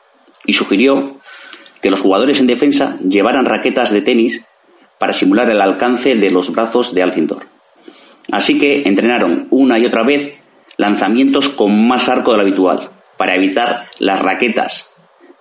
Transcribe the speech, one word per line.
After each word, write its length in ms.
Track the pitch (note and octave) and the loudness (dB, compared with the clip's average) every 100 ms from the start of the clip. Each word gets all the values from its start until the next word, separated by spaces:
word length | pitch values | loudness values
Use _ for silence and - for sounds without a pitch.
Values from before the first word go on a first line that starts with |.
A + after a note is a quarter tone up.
| _ _ _ _ - | _ _ _ _ -4
y 80 | |
sugirió 640 | - A2+ G2 C3 C#3 - - - - - - - _ | -2 0 2 2 2 -2 -10 -20 -20 -20 -20 -20 _
que 100 | G2 | -2
los 80 | G2 | 0
jugadores 400 | G2 F#2+ C3 C#3 | 2 2 2 2
en 80 | B2+ | 2
defensa 500 | A#2+ D3 C#3+ C#3 - C#3 | 2 0 0 -2 -4 -2
llevaran 380 | C#3 G3 C3+ | 0 2 0
raquetas 480 | A#2 A2 - A#2 A#2+ | 0 0 -2 -2 0
de 100 | G#2 | 0
tenis 400 | G2+ A#2+ A#2 - - _ _ _ _ _ | 0 0 0 -2 -12 _ _ _ _ _
para 120 | G2 | -4
simular 380 | G2 F#2 G#2 A#2 | -2 0 2 2
el 100 | G#2+ | 2
alcance 560 | G2 F#2 A#2+ B2 C#3+ A#2 | 0 0 -2 0 0 2
de 160 | G2 | 2
los 220 | F2+ F2+ | 0 -2
brazos 400 | E2+ A2+ B2 A#2+ | -4 -2 -2 -2
de 100 | F2 | 0
Alcindor. 440 | F2+ F2+ - - - _ _ _ - - - - - | -2 0 -4 -4 -12 _ _ _ -20 -20 -20 -20 -8
Así 260 | G2+ - D3 | -4 0 0
que 260 | C#3+ C#3+ C#3+ | 2 0 0
entrenaron 640 | G2 A2+ A#2+ F2 E2+ - | 0 2 0 0 -2 0
una 280 | C3+ C3 A#2 | 2 2 2
y 60 | A#2+ | 2
otra 180 | A#2 | 0
vez 320 | A#2 D3 C#3+ - _ _ _ - | 0 0 -2 -14 _ _ _ -4
lanzamientos 720 | G2+ G2+ G2 A#2 C3+ C#3+ C#3 | -2 0 0 2 2 2 -2
con 380 | - G#2 G#2 A2+ | 0 0 2 2
más 220 | B2 B2 | 2 0
arco 220 | B2 A2+ | 0 2
de 60 | A2 | 2
lo 60 | |
habitual, 460 | G2 F#2+ F#2 E2 - - _ _ | 2 2 0 0 -6 -20 _ _
para 200 | F#2 F#2 | -2 0
evitar 520 | F#2+ G2 A#2+ - - - | 0 0 -2 -4 -10 -4
las 200 | G2 G2 | -2 0
raquetas 680 | F#2 F#2 A#2+ A2+ - - - _ _ _ - - | -2 0 -2 -2 -4 -8 -14 _ _ _ -20 -8